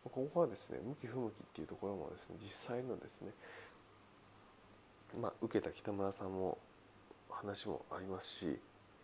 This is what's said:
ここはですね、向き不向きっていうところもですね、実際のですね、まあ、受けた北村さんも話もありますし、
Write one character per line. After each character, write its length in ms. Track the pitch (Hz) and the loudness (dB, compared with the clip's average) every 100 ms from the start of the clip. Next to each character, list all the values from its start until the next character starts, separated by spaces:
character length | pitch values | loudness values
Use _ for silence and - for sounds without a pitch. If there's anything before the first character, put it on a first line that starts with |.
こ 240 | - 131 143 | -4 0 4
こ 60 | 175 | 8
は 60 | 151 | 6
で 80 | 95 | 6
す 140 | - | -4
ね、 80 | 65 | -2
向 120 | 104 147 | -2 -2
き 100 | 117 | -2
不 140 | 127 | 0
向 100 | 113 | 0
き 40 | |
っ 20 | - - | -2 -10
て 80 | - | -6
い 20 | 78 | -4
う 20 | |
と 80 | 92 | -2
こ 120 | 95 | 0
ろ 80 | 98 | 0
も 140 | 73 | -2
で 80 | - | -4
す 120 | - | -8
ね、 80 | 90 | -8
実 80 | 101 - - | -8 -6 -2
際 140 | 120 | 0
の 160 | 127 98 | 0 -2
で 100 | - | -4
す 140 | - | -8
ね、 100 | - - - - - - - - - - - - - - - - - - - - | -8 -8 -12 -12 -12 -16 -18 -20 -20 -20 -20 -18 -20 -20 -20 -20 -20 -20 -8 0
ま 60 | 113 | 0
あ、 60 | - | 2
受 180 | 113 107 | 4 6
け 40 | |
た 80 | 82 | 4
北 200 | - - | 0 0
村 200 | 101 98 | 4 4
さ 140 | - 95 | 2 0
ん 60 | |
も 260 | 95 92 - - - - - - - - | 2 2 2 -4 -20 -20 -20 -18 -16 -8
話 380 | - 101 98 107 | -4 0 0 0
も 180 | 78 - | -2 -2
あ 80 | 87 | -4
り 80 | 95 | -2
ま 120 | 92 | -2
す 60 | - | -2
し、 320 | - 90 65 - - - - | 0 2 2 -2 -18 -20 -20